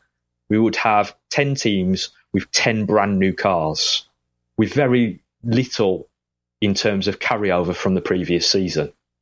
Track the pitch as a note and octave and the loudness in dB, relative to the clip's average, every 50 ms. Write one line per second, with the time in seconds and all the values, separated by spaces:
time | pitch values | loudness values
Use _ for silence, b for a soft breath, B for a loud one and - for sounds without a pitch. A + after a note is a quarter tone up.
0 | _ _ _ _ _ _ _ _ _ - G#2+ A2 A2+ A2 G#2+ - - A2+ G#2+ G#2 | _ _ _ _ _ _ _ _ _ 0 2 2 2 2 0 0 0 2 2 2
1 | G2+ - - _ _ - - D3 C#3+ C#3 C3+ - - A2+ G2+ F#2+ F#2 F#2 F#2+ - | 0 -2 -6 _ _ -6 -2 -2 0 -2 -2 -2 -2 0 0 0 0 0 -2 -2
2 | - - _ _ _ _ - G2 - - - - - B2 A2 A2 G#2+ G2+ G#2+ G#2 | -4 -8 _ _ _ _ -4 -4 -4 -2 -2 0 0 0 0 0 0 2 2 2
3 | G2 G#2 G2+ F#2 F#2+ F#2+ F#2 - - G2+ F2+ E2 D#2 D#2 D2+ - - - - - | 2 2 2 2 2 2 0 0 0 0 0 0 0 -2 -2 -2 -2 -2 -4 -4
4 | - _ _ _ _ _ _ _ _ _ _ - A2 G#2+ - C#3 C#3+ B2+ B2 B2 | -6 _ _ _ _ _ _ _ _ _ _ -2 -2 0 0 0 2 2 2 2
5 | A#2+ G#2+ F2+ - _ _ _ _ - A#2 A2+ C3 B2+ - - - G#2+ F#2+ F#2 E2 | 2 0 -2 -8 _ _ _ _ -4 -2 0 0 0 -2 -2 0 0 0 0 -2
6 | - _ _ _ _ _ _ _ _ _ _ - G#2+ G2+ G2 - - G#2+ G2+ G2 | -6 _ _ _ _ _ _ _ _ _ _ -2 0 0 0 0 0 0 0 0
7 | F#2+ G2+ F#2+ - - - B2 G#2 G#2 F#2+ F2 F2+ F2 F2 F2+ - - G2+ F#2 F2+ | -2 -2 -4 -2 -2 -2 -2 0 0 0 0 0 0 -2 -2 -2 0 0 0 0
8 | - - F#2+ F2+ F2 E2+ E2+ E2 - - - G2 F#2+ E2+ D#2 D#2 D2 C#2+ - _ | 0 0 -2 -2 0 0 0 0 0 0 0 0 0 -2 -2 -4 -4 -6 -8 _
9 | _ _ _ _ | _ _ _ _